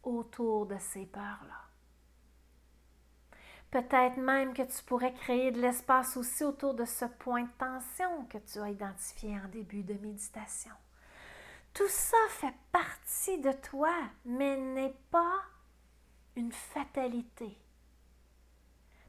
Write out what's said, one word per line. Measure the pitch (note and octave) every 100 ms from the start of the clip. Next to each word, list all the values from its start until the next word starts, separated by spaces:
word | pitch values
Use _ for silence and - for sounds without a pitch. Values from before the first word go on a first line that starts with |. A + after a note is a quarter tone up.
autour | - A#3+ A3+ - A#3 G#3+ G#3
de | G3
ces | - F#3+ F#3+
peurs-là. | G3+ G3+ G#3 - - - _ _ _ - _ - - _ - - - _ - - - - - - - -
Peut-être | B3+ B3 C4 B3+ B3+
même | C4 C4+ C4+
que | B3
tu | B3+ -
pourrais | - B3 B3
créer | B3 - B3 B3+
de | A#3
l'espace | B3 B3 - C4 B3+ C4
aussi | A#3+ -
autour | D4 C#4+ C#4
de | A#3+
ce | A#3 - A#3
point | B3 - A#3+
de | A#3+ -
tension | B3+ B3+ B3 - F#4 E4+ A#3+
que | G#3+
tu | G#3 G#3
as | G#3
identifié | G3+ G3+ F#3+ - - G#3+ G3+
en | G3
début | A3+ G3 G3+
de | F#3
méditation. | G3+ G#3 G3+ - - G#3+ - A3+ - - - - - - - - - -
Tout | - G4+
ça | - - A4+ A4
fait | - C4 - -
partie | F4+ E4+ - - - - F#4
de | C4+
toi, | C4+ - C#4 D4+ E4+ A#3 - B3
mais | B3 C#4 C4+
n'est | C4 C4 C4+ C4+ -
pas | E4+ E4+ F#4+ - - - _ - - - - - -
une | A#3
fatalité. | A#3 - D4+ C#4 - C4 A#3+ A#3+ - A3+ - - - - - - - - _ - _ - - - -